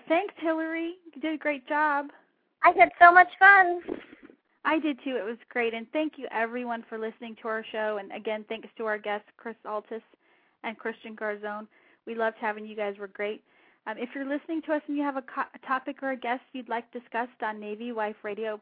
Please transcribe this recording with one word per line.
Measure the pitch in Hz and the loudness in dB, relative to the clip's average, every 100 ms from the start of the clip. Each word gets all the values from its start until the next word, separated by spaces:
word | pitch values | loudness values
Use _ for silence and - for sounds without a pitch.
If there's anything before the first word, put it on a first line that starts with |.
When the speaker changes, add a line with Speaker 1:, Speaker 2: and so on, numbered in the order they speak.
| - | 0
Speaker 1:
thanks, | 330 392 - | 0 0 -6
Hillary. | 320 320 320 330 330 370 330 | -4 -2 -4 -6 -6 -10 -18
You | 262 | -10
did | 311 | -6
a | 302 | -4
great | 302 285 - | -4 -6 -4
job. | 302 302 285 285 - _ _ _ _ | 0 0 0 -4 -14 _ _ _ _
Speaker 2:
I | 330 349 | 4 8
had | 349 - | 6 10
so | 349 | 10
much | 359 359 - | 12 8 8
fun. | 392 392 359 349 - - - - - - _ _ | 10 10 8 2 -4 -12 -12 -20 -20 -20 _ _
Speaker 1:
I | 269 311 | -2 0
did, | 311 254 | 0 -4
too. | 277 247 | -4 -4
It | |
was | 196 233 - | -6 -8 -8
great. | 247 233 | -2 -2
And | 226 226 | -2 -6
thank | 311 311 294 | -4 -4 -6
you, | 254 | -8
everyone, | 214 226 240 247 233 226 | -4 -2 -4 -6 -8 -8
for | 226 | -8
listening | 220 220 233 220 | -8 -8 -16 -10
to | 233 | -6
our | 220 220 | -6 -6
show. | 220 214 214 | -4 -2 -4
And, | 196 | -8
again, | - 220 214 208 | -10 -6 -6 -8
thanks | 220 220 - | -12 -12 -8
to | 220 | -4
our | 208 | -4
guests, | 208 208 - _ | -4 -6 -8 _
Chris | 233 220 - | -16 -14 -10
Altus | 214 208 226 - _ _ _ _ _ | -10 -8 -14 -14 _ _ _ _ _
and | 226 220 | -12 -8
Christian | 226 220 226 214 | -10 -10 -14 -8
Garzone. | 214 208 208 208 220 _ _ _ - | -8 -6 -8 -10 -12 _ _ _ -12
We | |
loved | 226 220 220 | -4 -2 -2
having | 226 208 | -6 -6
you | 214 214 | -10 -6
guys. | 208 202 | -6 -6
We're | 202 | -12
great. | - 208 214 _ _ - _ - | -8 -8 -8 _ _ -20 _ -12
Um, | 311 | -10
if | 240 | -8
you're | 277 | -8
listening | 269 285 - 320 | -6 -6 -4 -6
to | 302 | -2
us | 302 - | -4 -2
and | 294 | -4
you | |
have | 285 269 | -2 -4
a, | |
co-, | 254 - - | -8 -8 -8
a | - - | -10 -6
topic | 262 262 277 | -4 -4 -8
or | 269 | -6
a | 262 | -6
guest | 233 254 - | -4 -6 -8
you'd | 262 247 | -16 -8
like | 233 240 | -8 -8
discussed | 247 - 226 247 - | -16 -8 -6 -6 -6
on | 220 214 | -8 -6
Navy | 208 208 240 | -10 -8 -8
Wife | 226 214 214 | -4 -6 -6
Radio, | 214 208 220 214 | -10 -6 -6 -8